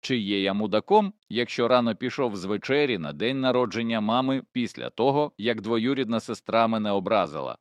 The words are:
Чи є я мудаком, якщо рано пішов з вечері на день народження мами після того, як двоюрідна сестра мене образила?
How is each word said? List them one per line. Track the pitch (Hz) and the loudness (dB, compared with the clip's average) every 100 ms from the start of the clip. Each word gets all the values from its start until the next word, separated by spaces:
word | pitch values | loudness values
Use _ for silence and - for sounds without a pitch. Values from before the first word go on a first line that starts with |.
| - | -2
Чи | 127 | -2
є | 98 101 | 0 0
я | 95 | 0
мудаком, | 98 107 104 - 208 202 - _ | 0 0 -2 4 4 4 -4 _
якщо | 107 120 - 120 | -4 -4 0 4
рано | 123 120 107 | 4 4 -2
пішов | 127 - 127 101 | -4 -2 -4 -4
з | |
вечері | 90 104 - 135 147 107 | -4 -4 0 0 2 0
на | 76 | -4
день | 73 107 135 | -4 -2 0
народження | 131 123 123 104 117 113 | 0 2 0 -2 -2 -2
мами | 107 117 131 135 - | 2 2 2 -2 -4
після | - 117 - 60 | -4 -4 -4 -10
того, | - 127 139 147 _ | 0 2 2 -2 _
як | 104 113 | -2 -2
двоюрідна | 104 117 117 135 120 117 | 0 0 0 -2 -2 -4
сестра | - 110 - 113 113 | -4 -10 0 2 2
мене | 113 107 | 2 0
образила? | 101 95 107 85 73 65 58 | 0 2 2 2 -2 -8 -10